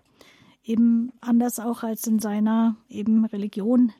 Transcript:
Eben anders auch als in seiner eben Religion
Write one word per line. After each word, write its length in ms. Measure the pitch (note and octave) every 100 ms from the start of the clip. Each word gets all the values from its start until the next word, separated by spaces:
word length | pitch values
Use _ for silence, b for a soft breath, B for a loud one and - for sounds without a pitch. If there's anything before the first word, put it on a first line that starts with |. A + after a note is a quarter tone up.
| b b b b b b
Eben 460 | - A3+ A#3 A#3 A#3+ -
anders 380 | - A#3 A#3+ -
auch 240 | A3+ A#3
als 240 | A3+ A3 -
in 140 | A3
seiner 560 | A3 G#3 G#3+ A3+ A3+ A3 _
eben 360 | G#3 G#3 A3
Religion 640 | A3 G3+ G#3 G#3 G3+ B3 B3 -